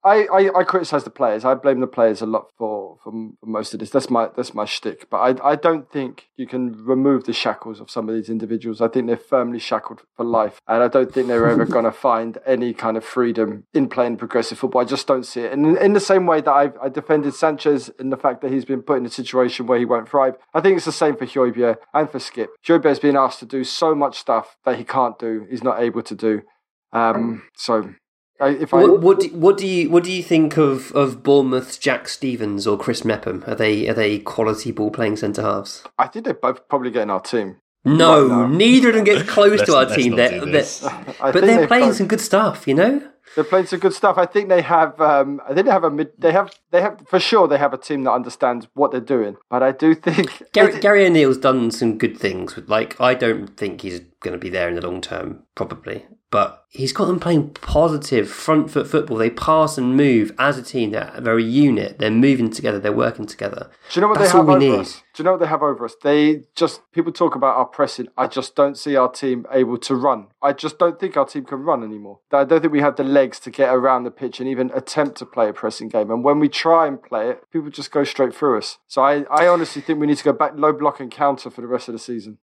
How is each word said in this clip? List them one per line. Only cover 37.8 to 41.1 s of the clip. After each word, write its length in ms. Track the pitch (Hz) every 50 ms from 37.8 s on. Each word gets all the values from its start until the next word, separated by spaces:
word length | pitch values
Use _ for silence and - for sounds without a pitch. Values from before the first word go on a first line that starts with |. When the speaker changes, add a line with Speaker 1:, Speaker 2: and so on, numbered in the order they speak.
| _
Speaker 2:
No, 380 | 131 147 160 165 165 160 151 139 127
Speaker 1:
Right 0 |
now. 180 | 123 120 117
Speaker 2:
neither 440 | 123 147 175 214 233 254 262 254 240
of 40 | 220
them 100 | 220 208
gets 240 | 196 208 165 156 -
close 300 | - 208 202 202 208 202
Speaker 3:
Let's, 60 | 202 196
Speaker 2:
to 60 | 160
our 80 | 135 131
Speaker 3:
let's 100 | - -
Speaker 2:
team. 140 | - 127 120
Speaker 3:
not 40 | 113
Speaker 2:
They're, 140 | 120 120 -
Speaker 3:
do 100 | 185 185 -
Speaker 2:
they're, 60 | -
Speaker 3:
this. 320 | 147 147 131 - - - -
Speaker 1:
<laughs> 20 |
I 60 | - - - - -